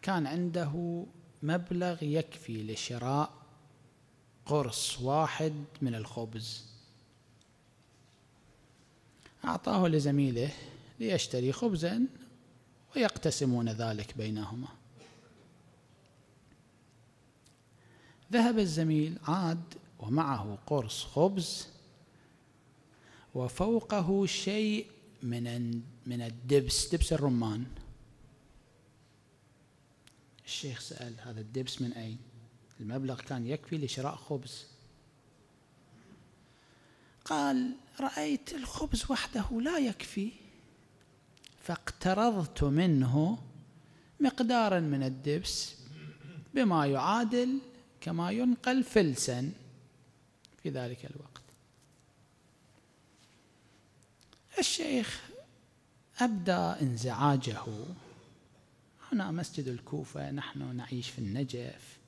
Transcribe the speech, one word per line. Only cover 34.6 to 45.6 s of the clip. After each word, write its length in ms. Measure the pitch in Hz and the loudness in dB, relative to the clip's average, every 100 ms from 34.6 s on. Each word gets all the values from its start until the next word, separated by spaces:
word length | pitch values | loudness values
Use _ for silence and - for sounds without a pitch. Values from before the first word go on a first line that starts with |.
| - - - - - _ _ _ _ _ _ _ _ - - - - - - - _ - - - - - - | -18 -20 -20 -20 -20 _ _ _ _ _ _ _ _ -20 -20 -20 -20 -20 -20 -20 _ -20 -20 -20 -20 -16 -2
قال: 500 | 156 143 131 127 127 - - | 2 4 2 2 -4 -12 -6
"رأيت 540 | 269 - 302 277 - | -4 -2 -2 -2 -2
الخبز 580 | 330 247 - 302 233 - | -10 -8 -6 -2 -2 0
وحده 500 | 254 - 240 196 226 | -2 -2 -4 -2 -2
لا 160 | 254 339 | 0 2
يكفي، 540 | 262 202 - - 202 - - - - - - - _ _ _ - - - | 0 0 -6 -4 -4 -6 -20 -20 -20 -20 -20 -20 _ _ _ -20 -20 -18
فاقترضت 1040 | - 170 - - 180 190 233 208 156 - | -8 -8 -8 -2 0 4 4 4 -2 2
منه 800 | 143 143 180 147 131 131 160 233 - - - - - - - - | 2 6 6 6 6 4 4 0 -6 -18 -20 -20 -20 -20 -20 2
مقدارا 600 | 277 - 233 247 214 185 | 2 4 2 4 6 4
من 240 | 160 143 | 4 2
الدبس 720 | 131 131 143 151 185 - | 0 -2 0 0 0 -4